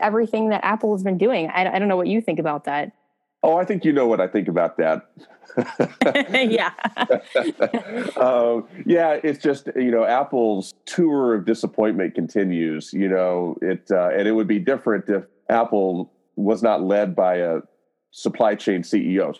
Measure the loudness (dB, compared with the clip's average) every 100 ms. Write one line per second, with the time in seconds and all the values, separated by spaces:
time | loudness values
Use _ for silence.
0 | 0 0 0 0 0 0 0 0 0 0
1 | 0 2 2 0 -2 -2 0 0 2 2
2 | 0 0 -2 -2 -2 -4 -4 -4 -6 -12
3 | _ _ _ _ 2 2 0 0 2 4
4 | 4 2 0 0 0 0 0 0 0 -2
5 | -6 -20 -20 _ -8 -6 -4 -4 -4 -2
6 | 0 0 0 0 2 0 -2 -4 -8 -4
7 | -2 -2 -2 -2 -2 -2 -2 -2 -6 -8
8 | -6 0 2 2 2 0 -6 -6 0 2
9 | 2 0 -2 -2 -2 -2 -4 -2 2 2
10 | 2 0 0 0 0 0 -6 -14 -6 0
11 | 2 2 2 2 0 -2 -2 0 0 0
12 | -2 -4 -4 -2 0 0 -2 -4 -6 -4
13 | 0 0 0 -2 -4 -4 -4 -4 -2 0
14 | 2 0 0 0 0 0 0 -2 0 -2
15 | -2 -4 -4 _ -2 0 2 0 0 -2
16 | -6 _ _ -4 -2 2 2 2 2 0
17 | 0 0 0 0 -2 -4 -8 _ _ _
18 | _ -8 -6 0 0 0 -2 -2 0 -2
19 | 0 -2 -2